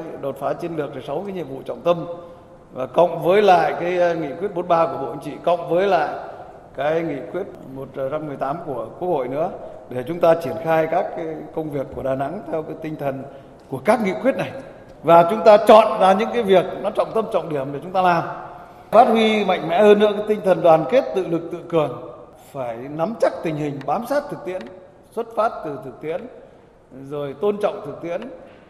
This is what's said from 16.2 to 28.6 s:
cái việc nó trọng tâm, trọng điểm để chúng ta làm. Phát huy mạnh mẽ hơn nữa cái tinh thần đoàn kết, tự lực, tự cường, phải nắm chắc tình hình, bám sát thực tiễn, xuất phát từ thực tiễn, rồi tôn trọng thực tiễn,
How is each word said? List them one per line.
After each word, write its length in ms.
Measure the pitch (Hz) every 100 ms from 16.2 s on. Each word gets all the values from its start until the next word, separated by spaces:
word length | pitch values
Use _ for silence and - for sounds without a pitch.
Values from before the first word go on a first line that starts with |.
| 226
cái 100 | 233
việc 220 | 208 185 160 -
nó 80 | 185
trọng 200 | 214 262
tâm, 100 | 226 220
trọng 160 | 185 160
điểm 240 | 147 131
để 80 | 143
chúng 100 | 170
ta 100 | 185
làm. 220 | 185 170 - - - - - - -
Phát 140 | 202 240
huy 360 | 226 220 214
mạnh 240 | 190 175 156
mẽ 140 | 170
hơn 160 | 214 208
nữa 140 | 214 202
cái 80 | 208
tinh 120 | 214
thần 180 | 175 170
đoàn 220 | 170 160 156
kết, 140 | 247 - 196
tự 100 | 175
lực, 220 | 165 165
tự 60 | 170 165
cường, 440 | 165 143 123 - - - - -
phải 240 | 139 123 113
nắm 380 | 131 151 165 233
chắc 120 | - -
tình 120 | 175 151
hình, 220 | 147 135 -
bám 180 | 190 233
sát 140 | 277 -
thực 80 | 170 180
tiễn, 160 | 185 226 - - - -
xuất 120 | - 233 -
phát 160 | 220 233
từ 140 | 160 139
thực 160 | 135 120
tiễn, 180 | 151 170 226 - - - - _ _ 127 135
rồi 240 | 147 143 139
tôn 180 | 208 202
trọng 200 | 185 143 147
thực 160 | 135
tiễn, 180 | 165 175 240 - - -